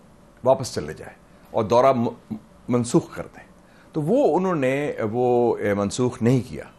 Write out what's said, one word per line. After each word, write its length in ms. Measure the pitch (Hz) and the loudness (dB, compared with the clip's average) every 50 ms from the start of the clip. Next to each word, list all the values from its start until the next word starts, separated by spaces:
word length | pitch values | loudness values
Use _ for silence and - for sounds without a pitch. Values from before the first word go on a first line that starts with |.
| - - - - - - - - - | -20 -20 -20 -20 -20 -20 -14 -4 0
वापस 300 | 123 131 135 127 - - | 2 2 2 0 -6 -8
चले 200 | - 78 73 78 | -8 -8 -8 -10
जाएं 200 | - 87 - - - - - - - - - - | -12 -14 -18 -20 -20 -20 -20 -20 -20 -18 -8 -4
और 100 | 113 113 | -4 0
दौरा 280 | 104 117 120 127 135 135 | 2 4 4 6 4 4
म-, 240 | 123 117 127 - - - - 110 - - - - - - - | 2 0 -4 -4 -8 -12 -14 -14 -14 -14 -18 -20 -14 -6 -2
मनसूख 440 | 120 120 120 113 - 170 - - - | -2 -2 0 2 0 0 0 -2 -6
कर 80 | - - | -14 -14
दें। 220 | - - - - - - - - - - - - - - | -14 -16 -20 -20 -20 -20 -20 -20 -20 -20 -20 -18 -10 -8
तो 60 | 160 | -4
वो 220 | 147 151 214 269 285 | -2 0 2 4 4
उन्होंने, 720 | 202 151 165 185 190 180 156 131 127 135 139 147 147 - - - | 4 2 2 0 0 0 0 0 0 0 0 -2 -4 -4 -4 -4
वो, 560 | 107 104 123 127 123 123 120 120 117 101 - 104 | -4 -2 0 2 2 4 4 4 2 2 0 0
अ, 120 | 104 101 | 0 0
मनसूख 480 | 101 101 101 - - 127 123 123 - 110 | 0 0 -2 -2 -2 -2 -2 -2 0 0
नहीं 200 | 117 131 131 107 | 2 2 2 0
किया 280 | - 78 67 - - - | -4 -10 -14 -14 -14 -18